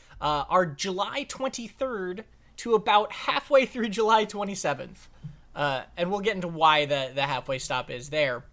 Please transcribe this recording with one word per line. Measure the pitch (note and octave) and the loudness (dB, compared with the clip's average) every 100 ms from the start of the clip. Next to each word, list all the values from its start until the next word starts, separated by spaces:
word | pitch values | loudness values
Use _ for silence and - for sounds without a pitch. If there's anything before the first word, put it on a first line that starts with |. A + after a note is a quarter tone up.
| - - | -20 -4
uh, | D3+ D3 - | 0 0 2
are | F3 F3 | 2 2
July | C#3 G3 F#3 G3+ C4 C#4+ | -2 -6 -4 -4 -4 -8
twenty-third | - C4 B3+ A3+ - C4+ A3 F#3 F#3 - - - - | -6 -6 -6 -12 -6 -6 -4 -6 -8 -12 -20 -20 -8
to | A#3 | 2
about | A3 G#3+ G#3 G#3+ | 2 6 4 4
halfway | - - C#4+ - C#4 B3+ | -4 -2 -2 4 4 4
through | B3+ A3+ | 0 -2
July | G3 G#3+ A3 G#3 | 2 4 4 4
twenty-seventh. | G#3 G3 F#3 E3 C#3 B2+ - - - D#3 - - - | -4 -6 -4 -2 -4 -6 -16 -20 -18 -18 -18 -14 -4
Uh, | C#3+ C3 - - | -2 -2 -6 -4
and | F3 | -2
we'll | G3+ | 0
get | G3+ F#3+ | -2 -2
into | F3 | -4
why | D#3+ D#3 D3+ C#3+ | 2 4 4 2
the, | C#3+ C3 | 0 -2
the | C3+ | -2
halfway | C#3 B2+ - C3 | -2 -2 -4 -6
stop | - C3 B2 | -4 -4 -4
is | B2+ C#3 | -10 -6
there, | D3+ C#3+ A#2+ - | -2 0 -2 -8